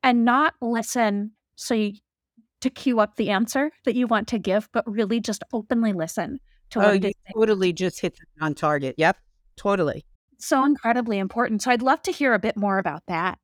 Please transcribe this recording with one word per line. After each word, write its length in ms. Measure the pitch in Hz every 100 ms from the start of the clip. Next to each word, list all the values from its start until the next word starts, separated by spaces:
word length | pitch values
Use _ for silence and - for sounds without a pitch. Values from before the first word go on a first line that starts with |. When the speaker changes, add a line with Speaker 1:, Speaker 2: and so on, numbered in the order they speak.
Speaker 1:
and 220 | 262 240
not 300 | 233 254 311 _
listen 720 | 233 233 226 247 220 202 208 _ _ -
so 180 | -
you, 200 | 226 208 202 _ _ _ _ _ _
to 100 | 262
cue 300 | - 269 233
up 160 | 214 -
the 140 | 208
answer 400 | 196 226 269 302 _
that 100 | -
you 120 | 233 240
want 220 | 220 208
to 100 | 226
give, 300 | 185 196 -
but 120 | 233 -
really 340 | 208 208 233
just 220 | 214 208 -
openly 400 | 233 214 240 226
listen 460 | 185 165 - 175 - _ _ _
to 100 | 226
Speaker 2:
Oh, 20 |
Speaker 1:
what 140 | 208 196
it 60 |
Speaker 2:
you 60 | 196
Speaker 1:
is 60 | - -
they 60 |
Speaker 2:
totally 340 | 220 220 202 185
Speaker 1:
want 100 | 170
to 60 |
Speaker 2:
just 160 | 180 -
hit 180 | 170 - - -
on 140 | 156
target. 400 | 143 151 151 135 -
Yep, 180 | 160 190 _ _ _ -
totally. 480 | 208 196 151 - - _ _ _
Speaker 1:
So 260 | - 277
incredibly 540 | 277 277 233 240 233 202
important. 440 | 190 233 233 214
So 80 | 254
I'd 120 | 240
love 200 | 254 311
to 100 | -
hear 220 | - 277
a 40 | 214
bit 180 | 220 208
more 220 | 202 196
about 240 | 170 151 -
that. 320 | 165 180 -